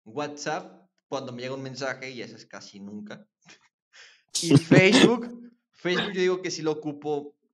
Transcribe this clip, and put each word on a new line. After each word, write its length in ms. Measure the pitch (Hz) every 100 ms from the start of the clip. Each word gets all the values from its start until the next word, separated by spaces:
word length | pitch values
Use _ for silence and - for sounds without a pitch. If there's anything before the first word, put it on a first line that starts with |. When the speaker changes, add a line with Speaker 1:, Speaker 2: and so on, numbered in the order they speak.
| -
Speaker 1:
WhatsApp 840 | 117 147 147 - 160 - - _ _ _
cuando 240 | 139 127
me 120 | 120
llega 100 | 127
un 80 | 135
mensaje 480 | 135 127 135 127 131
y 120 | 127
eso 120 | 92 80
es 120 | -
casi 320 | 98 - 101
nunca. 480 | 101 107 104 - _ _ _ - _ _ _ - - _ _ -
Y 160 | 165 143
Speaker 2:
<laughs> 0 |
Speaker 1:
Facebook, 960 | - 185 190 247 - 240 - - - _ _
Facebook 420 | _ 175 180 208
yo 80 | 190
digo 200 | 180 180
que 80 | 175
sí 120 | 160
lo 80 | 156
ocupo 640 | 151 151 143 147 147 147 - _